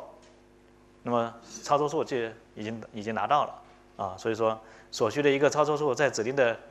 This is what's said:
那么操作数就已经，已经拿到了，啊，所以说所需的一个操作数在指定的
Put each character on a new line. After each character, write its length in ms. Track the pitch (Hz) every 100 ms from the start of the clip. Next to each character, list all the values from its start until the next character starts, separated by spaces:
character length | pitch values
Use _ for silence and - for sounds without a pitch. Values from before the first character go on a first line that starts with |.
| - - - - _ _ _ - _ _
那 80 | 123
么 240 | 120 117 113 - -
操 140 | - 143
作 120 | 147
数 160 | 156
就 120 | 120 131 113 113 -
已 80 | -
经， 200 | 107 113 -
已 100 | 110
经 120 | 104
拿 120 | 107 104
到 180 | 147
了， 180 | 117 - - - - -
啊， 180 | 98 92
所 140 | 117
以 40 |
说 240 | 110 113 110 - - -
所 200 | - 113
需 100 | 127
的 80 | 143
一 100 | 139
个 120 | 143
操 140 | 147
作 120 | 147 147
数 180 | 147
在 140 | 120 139
指 140 | 117
定 120 | 110 139
的 200 | 120 113 -